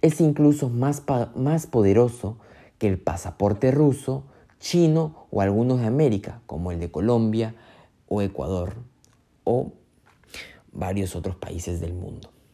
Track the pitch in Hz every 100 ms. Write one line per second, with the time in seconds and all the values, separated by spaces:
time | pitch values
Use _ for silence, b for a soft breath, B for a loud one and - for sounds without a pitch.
0 | 165 156 160 147 147 147 131 120 135 143
1 | - 131 113 - 131 160 156 120 101 101
2 | 120 117 98 113 B B B B 110 92
3 | - 90 - - 101 101 131 139 151 127
4 | - 135 - b b b - 175 170 156
5 | 156 156 - 104 98 101 120 127 113 131
6 | 151 101 - - _ 73 87 87 82 76
7 | 104 120 113 110 110 113 B B B _
8 | _ 101 101 - 69 92 87 - - _
9 | _ _ _ _ - 120 - - _ _
10 | _ _ _ B B B _ - 92 98
11 | 92 - 90 90 - 87 85 87 85 90
12 | 90 78 78 _ _